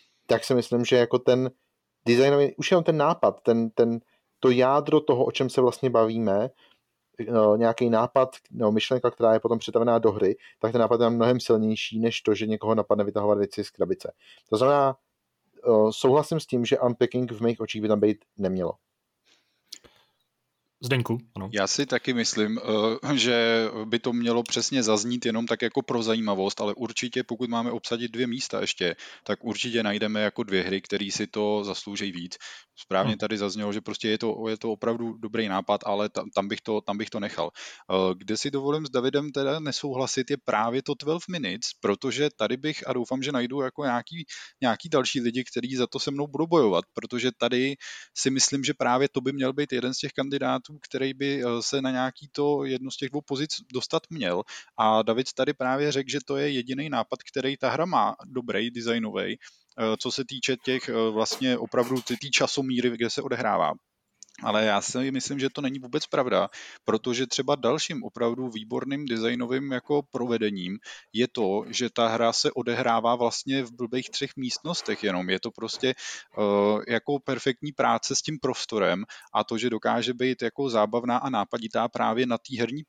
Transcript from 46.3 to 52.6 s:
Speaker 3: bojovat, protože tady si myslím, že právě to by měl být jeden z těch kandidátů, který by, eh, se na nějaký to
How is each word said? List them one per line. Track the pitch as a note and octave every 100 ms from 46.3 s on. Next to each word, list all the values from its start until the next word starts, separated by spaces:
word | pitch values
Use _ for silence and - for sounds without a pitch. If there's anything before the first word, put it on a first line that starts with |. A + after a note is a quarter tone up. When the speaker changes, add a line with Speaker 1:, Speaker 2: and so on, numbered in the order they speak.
| C#3 E3
Speaker 3:
bojovat, | E3 A2+ F2 -
protože | - F2+ A#2+ B2 A#2
tady | A#2+ B2+ C3 C#3 - - - -
si | C3+
myslím, | C3+ - C#3+
že | B2+
právě | - B2 B2+ C#3+
to | C3+
by | B2+
měl | C#3 C3
být | C3+ D3
jeden | B2+ B2
z | B2+
těch | D3
kandidátů, | - C3+ C#3 C3 C3 - D3+
který | - C3 C3+
by, | C3 C#3 C#3
eh, | A#2+ A#2
se | - C#3
na | C3
nějaký | B2+ C3 - D3
to | - D3 C#3+